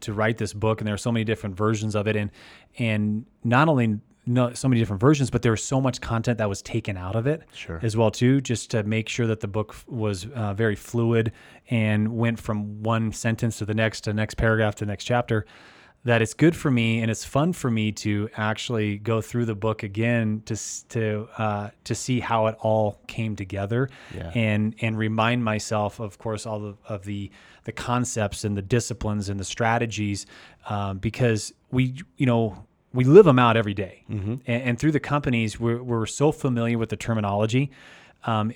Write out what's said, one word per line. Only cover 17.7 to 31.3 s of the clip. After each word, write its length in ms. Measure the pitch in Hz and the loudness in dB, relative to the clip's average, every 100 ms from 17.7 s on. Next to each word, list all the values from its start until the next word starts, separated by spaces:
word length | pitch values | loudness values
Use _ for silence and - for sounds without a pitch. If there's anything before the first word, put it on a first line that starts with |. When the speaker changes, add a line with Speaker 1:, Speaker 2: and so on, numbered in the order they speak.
| 113 107 | 0 0
Speaker 1:
to 360 | 104 107 104 107 - | -2 -2 -2 -2 -4
actually 640 | 107 110 - 117 104 104 | -4 -2 -4 -2 -2 -2
go 240 | 107 113 | -2 -2
through 240 | - 120 113 | -2 -2 -2
the 80 | |
book 300 | 104 110 107 | -2 -2 -2
again 580 | 104 98 117 117 110 107 - | -4 -2 0 2 0 -2 -6
to 80 | 107 | -8
s-, 280 | - - - | -8 -12 -8
to, 380 | 117 110 107 113 - | -4 -2 -4 -6 -4
uh, 320 | 107 104 104 - | -2 -2 -6 -12
to 100 | - | -8
see 260 | 110 - 123 | -6 -2 -2
how 280 | - 113 110 | 0 0 0
it 80 | 110 | 0
all 400 | 110 110 107 - - | 0 2 0 -4 -10
came 280 | - 110 101 | -8 -6 -6
together 520 | 95 98 98 117 131 - - | -8 -6 -2 -2 -4 -6 -16
Speaker 2:
Yeah. 200 | 92 85 | -12 -6
Speaker 1:
and, 400 | 117 110 104 107 - | -2 0 2 0 -2
and 160 | 117 110 | -4 -2
remind 460 | 110 110 113 123 | 0 2 2 2
myself, 560 | 113 107 - 107 104 - | 0 -2 -2 -2 -2 -4
of 180 | 107 - | -12 -10
course, 300 | 113 104 117 | -8 -8 -6
all 180 | 107 104 | -8 -8
of, 120 | 101 - | -12 -12
of 180 | 104 98 | -10 -8
the, 240 | 101 98 - - - - | -8 -10 -14 -20 -16 -12
the 60 | |
concepts 720 | - - 123 123 113 101 - | -8 -2 -2 -2 -2 -2 -2
and 140 | 104 101 | -4 -4
the 60 | |
disciplines 680 | 98 120 - 107 107 104 98 | 0 0 0 -4 -4 -2 -4
and 100 | 98 | -6
the 40 | |
strategies, 840 | 95 - 113 117 117 101 104 98 - - - - - | -6 -2 0 2 0 -2 -4 -4 -8 -20 -20 -16 -6
um, 280 | 104 101 98 | -4 -4 -4
because 560 | 113 - 123 | -4 0 0